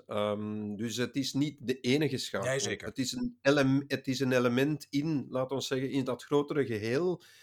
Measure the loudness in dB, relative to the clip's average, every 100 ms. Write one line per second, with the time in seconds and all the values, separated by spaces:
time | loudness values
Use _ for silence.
0 | -6 -2 0 0 -2 -4 -4 -4 -4 -2
1 | -2 -2 -2 0 0 -2 -4 -2 2 2
2 | 2 -2 -4 -4 -2 -2 -2 -4 -6 -4
3 | -4 -4 -6 0 4 6 6 4 2 -2
4 | -2 -2 2 4 4 4 2 0 -4 -2
5 | 0 -2 -2 -4 -2 -4 -2 -2 0 -2
6 | -2 -4 0 0 2 0 0 -2 0 0
7 | 0 -2 -8 -20